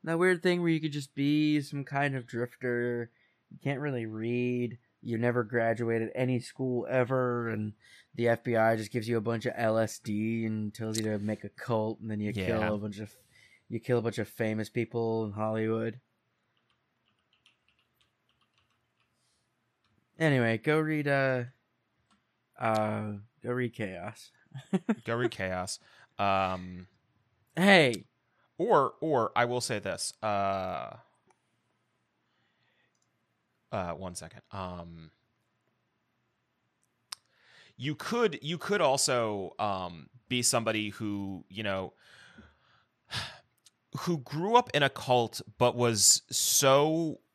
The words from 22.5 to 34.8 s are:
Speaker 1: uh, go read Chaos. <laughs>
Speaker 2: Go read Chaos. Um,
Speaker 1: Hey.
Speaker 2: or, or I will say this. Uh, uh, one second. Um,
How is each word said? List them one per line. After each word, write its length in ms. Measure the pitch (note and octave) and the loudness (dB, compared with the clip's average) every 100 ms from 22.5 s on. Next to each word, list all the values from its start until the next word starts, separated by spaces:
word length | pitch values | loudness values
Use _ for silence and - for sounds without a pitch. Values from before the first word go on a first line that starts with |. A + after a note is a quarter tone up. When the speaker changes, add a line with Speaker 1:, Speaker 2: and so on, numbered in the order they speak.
| - | -4
Speaker 1:
uh, 520 | A2+ A2 G#2+ G#2+ G#2+ G#2 G#2+ _ | 0 2 0 -2 -4 -8 -14 _
go 80 | A#2+ | -4
read 220 | B2 B2 | -2 -4
Chaos. 580 | - G2+ F#2 G2 - - _ _ C3+ | -4 -8 -6 -10 -14 -20 _ _ -20
<laughs> 400 | - F#3 - G#3+ | -4 -4 -2 -4
Speaker 2:
Go 100 | - | -2
read 140 | A#2+ A#2+ | -2 -2
Chaos. 460 | - F#2+ F#2 F#2 - _ - - - | -2 -4 -4 -6 -10 _ -20 -20 -2
Um, 680 | G2+ F#2+ F#2 F#2 F2+ F2+ F#2 _ _ _ _ _ _ | 0 2 0 -2 -8 -14 -18 _ _ _ _ _ _
Speaker 1:
Hey. 500 | - F#3+ F#3+ C#3 A2+ - _ _ _ _ - | 2 6 8 6 2 -10 _ _ _ _ -6
Speaker 2:
or, 360 | G3+ F3 C3 - | 4 4 4 -2
or 300 | D#3+ C3+ A2 | 0 2 2
I 100 | - | 2
will 160 | A#2+ B2 | 0 0
say 160 | - A#2+ | -2 -4
this. 360 | G2 E2+ - - | -4 -6 -8 -6
Uh, 720 | A2 G2+ G2 G2 F#2 E2+ - - _ _ _ _ _ _ _ _ _ _ _ _ _ _ _ _ _ _ _ _ _ _ _ _ _ _ _ | -2 0 0 -2 -4 -6 -8 -14 _ _ _ _ _ _ _ _ _ _ _ _ _ _ _ _ _ _ _ _ _ _ _ _ _ _ _
uh, 200 | G#2+ F2 | -6 -6
one 240 | D#2+ F#2 | -6 -10
second. 260 | F2+ D#2+ - _ | -12 -16 -20 _
Um, 600 | G2 F#2 F2 | -10 -10 -10